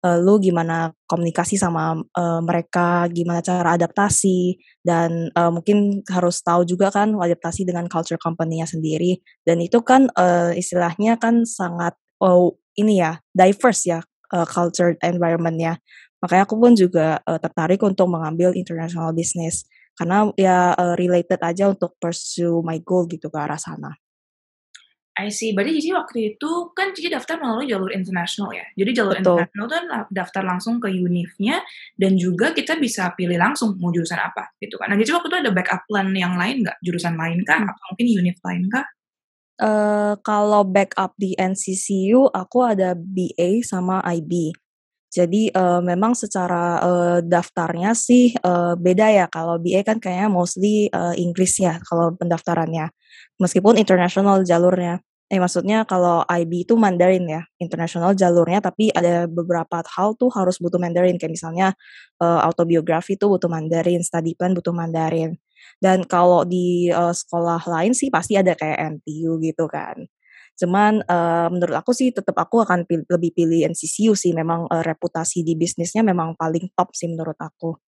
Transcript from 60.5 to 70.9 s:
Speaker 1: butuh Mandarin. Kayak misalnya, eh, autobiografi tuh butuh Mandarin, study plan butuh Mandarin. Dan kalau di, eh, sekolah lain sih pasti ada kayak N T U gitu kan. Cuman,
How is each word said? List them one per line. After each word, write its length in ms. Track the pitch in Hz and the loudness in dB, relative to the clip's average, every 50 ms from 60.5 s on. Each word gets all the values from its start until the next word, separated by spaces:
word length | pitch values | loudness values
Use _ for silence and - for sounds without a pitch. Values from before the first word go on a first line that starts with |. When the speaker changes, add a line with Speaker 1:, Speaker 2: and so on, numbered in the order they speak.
| 185 - | -2 -2
Speaker 1:
butuh 160 | 175 170 175 175 | -4 -4 -2 -2
Mandarin. 400 | 180 175 170 175 180 180 175 175 | -2 -2 0 2 2 2 2 0
Kayak 160 | - 160 160 | -4 -8 -8
misalnya, 340 | 165 - 160 165 175 190 190 190 _ _ - - - - _ _ _ | -8 -10 -8 -2 0 0 0 0 _ _ -20 -20 -20 -20 _ _ _
eh, 180 | 170 170 170 160 - | 0 2 2 2 2
autobiografi 720 | 160 170 - 170 165 170 165 156 170 170 165 180 - 196 196 | 0 2 0 0 2 2 0 2 0 -2 -2 -2 -4 -4 -2
tuh 180 | - 208 196 | 2 2 2
butuh 140 | 180 - 170 | 2 0 -2
Mandarin, 560 | 170 160 156 156 165 165 160 175 175 175 175 | -4 -4 -4 -2 -2 0 0 0 0 0 -2
study 320 | - - 170 160 165 165 _ | -2 -4 -4 -4 -4 -4 _
plan 160 | 180 180 190 | -2 0 0
butuh 180 | 175 175 180 | 0 -2 -4
Mandarin. 640 | 175 170 165 170 160 160 165 160 165 165 160 160 170 - _ _ _ _ - - _ _ - | -4 -4 -6 -4 -4 -2 -2 -2 -2 -2 -4 -4 -6 -10 _ _ _ _ -20 -20 _ _ 2
Dan 240 | 190 190 190 180 - | 2 2 2 2 0
kalau 400 | - 175 180 180 180 170 190 180 | 2 4 6 6 6 6 4 2
di, 420 | 180 180 180 180 175 175 175 175 | 0 -2 0 0 0 0 0 0
eh, 240 | 170 170 175 170 175 | 2 2 0 0 -2
sekolah 500 | - - _ - 170 170 170 170 170 - 170 | -4 -8 _ -4 -2 -2 0 -2 -2 -4 -4
lain 240 | 170 160 170 208 | -2 0 0 0
sih 160 | 254 - - 269 | 0 0 -2 0
pasti 320 | - 160 175 - 208 196 | -2 -2 -2 2 2 2
ada 160 | 190 180 165 | 4 2 2
kayak 220 | - 156 156 151 - | 0 -2 -4 -4 -4
N 160 | 156 156 156 151 _ | -4 -6 -8 -10 _
T 40 | - 151 156 165 165 | -12 -10 -6 -4 -4
U 80 | 165 160 160 | -2 -2 -2
gitu 240 | 160 160 - 165 151 | -4 -2 -2 -4 -4
kan. 400 | - 151 - - - - 170 - _ _ _ _ _ - - _ _ - | -4 -8 -8 -8 -12 -14 -16 -18 _ _ _ _ _ -20 -20 _ _ -4
Cuman, 480 | - 175 180 196 208 214 | -2 0 2 4 4 4